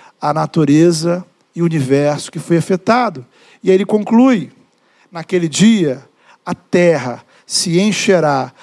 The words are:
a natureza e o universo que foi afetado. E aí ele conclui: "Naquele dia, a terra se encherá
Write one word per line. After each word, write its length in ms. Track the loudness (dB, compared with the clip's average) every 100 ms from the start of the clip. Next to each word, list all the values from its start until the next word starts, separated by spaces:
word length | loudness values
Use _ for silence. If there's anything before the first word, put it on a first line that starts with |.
| -20 _
a 100 | -4
natureza 960 | -4 -2 0 2 4 4 2 -4 -6 -8 _ _ -4
e 80 |
o 20 | -2
universo 680 | -2 0 0 0 -2 -8
que 60 | -12
foi 200 | -2 -2
afetado. 680 | 0 -4 0 0 -2 -6 -16 _ _ _
E 80 | 0
aí 40 | 0
ele 120 | 0
conclui: 640 | -2 0 2 4 2 -4 -14 _ _ _ _ _
"Naquele 380 | -16 -6 -4 -2
dia, 580 | 2 4 4 0 -4 -12 _ _ _ -12
a 80 |
terra 720 | -12 _ 2 2 2 -4 -12 _ _ -8
se 340 | -6 -2 0
encherá 720 | 0 0 0 2 2 -2 -4 -12